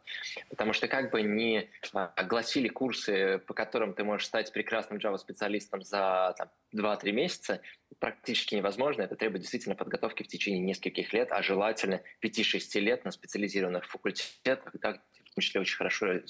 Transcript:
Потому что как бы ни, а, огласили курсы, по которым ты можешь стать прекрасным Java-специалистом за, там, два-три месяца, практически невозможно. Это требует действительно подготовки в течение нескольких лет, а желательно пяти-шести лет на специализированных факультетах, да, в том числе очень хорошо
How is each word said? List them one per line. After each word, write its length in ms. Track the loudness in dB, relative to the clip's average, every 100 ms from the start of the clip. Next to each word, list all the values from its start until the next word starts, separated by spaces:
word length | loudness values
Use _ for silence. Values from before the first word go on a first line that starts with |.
| -10 -10 -8 -10 -8
Потому 240 | -2 0
что 160 | 2 0
как 220 | 0 0
бы 100 | 2
ни, 480 | 2 2 2 2 -2 -10 -6
а, 180 | -2 -2 -2
огласили 500 | 0 0 2 2 2
курсы, 760 | 0 -2 0 2 4 4 2 -2
по 60 |
которым 400 | -4 0 0 0
ты 100 | 0
можешь 240 | 0 0 0
стать 240 | -2 0
прекрасным 480 | -4 -2 -2 -2 -4
Java-специалистом 840 | -2 -2 -6 -4 -2 -2 -2 -8
за, 540 | -2 2 4 4 4 0
там, 120 | -6 _ _
два-три 400 | -2 0 2 2
месяца, 480 | 2 2 -2 -4 -4 -6 -20 _ -4
практически 560 | -4 -2 -2 -2 0 0
невозможно. 480 | 0 2 0 2
Это 120 | -2 0
требует 260 | 0 0
действительно 340 | -4 -4 -4 -4
подготовки 480 | -2 -2 -2 -4
в 40 | -8
течение 320 | -4 -2 2
нескольких 540 | 0 0 -2 -4 0
лет, 180 | 2 2
а 100 | 2
желательно 600 | 2 2 2 2 0 -2 -4 -6
пяти-шести 640 | -2 0 2 0 0 2
лет 240 | 2 2 0
на 60 |
специализированных 720 | -8 -6 -2 0 0 0 0 -4
факультетах, 880 | -4 -4 -4 -6 -2 0 0 -2 -4
да, 180 | -4 -4 _ _ -12
в 40 | -2
том 60 |
числе 180 | 0 2
очень 160 | 0 0
хорошо 460 | 0 0 0 0